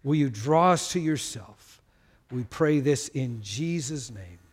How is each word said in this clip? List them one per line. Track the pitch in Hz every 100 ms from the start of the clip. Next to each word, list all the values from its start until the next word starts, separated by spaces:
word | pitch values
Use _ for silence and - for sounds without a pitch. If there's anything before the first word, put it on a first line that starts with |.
will | 139 151
you | 139
draw | 107 120 160 180
us | 165 -
to | 180
yourself? | 160 151 - 110 95 - _ - _ _ _ _ _
We | 123
pray | 110 - 156 151
this | 135 135 -
in | 139 127 113
Jesus' | 101 107 165 170 131 151 120
name. | 107 90 87 _